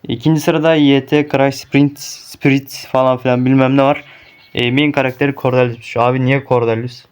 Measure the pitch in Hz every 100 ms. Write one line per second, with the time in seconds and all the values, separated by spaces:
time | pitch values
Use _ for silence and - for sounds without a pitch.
0 | - - 151 156 160 160 160 160 143 139
1 | 135 147 147 135 139 135 - 139 143 143
2 | - - - - 143 139 139 - - 131
3 | 131 127 131 123 127 135 131 139 135 143
4 | - - - _ _ - 120 131 151 143
5 | 131 127 139 135 131 127 123 113 - 117
6 | 120 131 127 135 135 127 117 113 120 -
7 | _